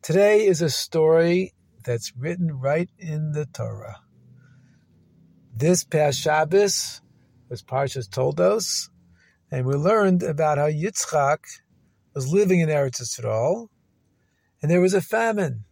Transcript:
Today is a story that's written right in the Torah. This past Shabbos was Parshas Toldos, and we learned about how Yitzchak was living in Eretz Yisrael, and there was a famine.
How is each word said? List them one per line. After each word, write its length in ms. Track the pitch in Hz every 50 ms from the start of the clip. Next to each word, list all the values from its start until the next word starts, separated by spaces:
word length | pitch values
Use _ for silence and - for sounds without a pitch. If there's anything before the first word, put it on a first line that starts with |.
Today 440 | - - 160 190 202 208 214 208 220
is 160 | 202 180 143
a 80 | 170 151
story 840 | 131 - - - - 165 156 156 160 165 170 170 175 185 190 185 _ _ _ _ _ _ -
that's 260 | 123 120 117 - - _
written 420 | 123 127 160 175 180 175 160 147 131
right 300 | 127 139 147 165 180 - _ _
in 320 | - 160 151 151 156 151
the 140 | 147 151 151
Torah. 560 | - _ - 117 110 107 104 107 - - - _ _ _ _ _ _ - - _ _ _ _ _ _ _ _ _ _ _ _ _ _ _ _ _ _ _ _ _ _ 120
This 300 | 110 139 165 180 170 -
past 340 | _ - 156 151 147 135 131
Shabbos 800 | - 156 151 156 156 151 175 196 208 196 - - - - - - _ _ _ _ _ _ _ _ _
was 160 | _ 123 - -
Parshas 460 | - 131 135 139 135 - 135 117 -
Toldos, 800 | - 131 131 139 147 160 175 185 208 226 185 - - - - - _ _ _ _ _ _ _ _ _ _ _ _
and 160 | - 127 127
we 100 | 131 139
learned 480 | 143 147 185 226 220 208 190 185 180 175
about 340 | 170 156 143 160 151 151
how 100 | 139 147
Yitzchak 680 | 151 156 151 160 214 - - - - 156 151 139 139 151 156 _ - - - _ _ _ _ _ _ _ _ _ _ _
was 140 | 143 131
living 320 | 135 160 196 208 185 185 175
in 80 | 165
Eretz 340 | 156 151 147 143 135 123 -
Yisrael, 680 | 123 - - - 117 113 110 110 117 147 185 233 233 220 _ _ _ _ _ _ _ _ _ _ _ _ _ _ _ _ _ _
and 80 | - 151
there 120 | 170 180
was 120 | 180 185 190
a 60 | 190
famine. 640 | 175 - - 226 226 226 220 208 185 147 123 110 104 _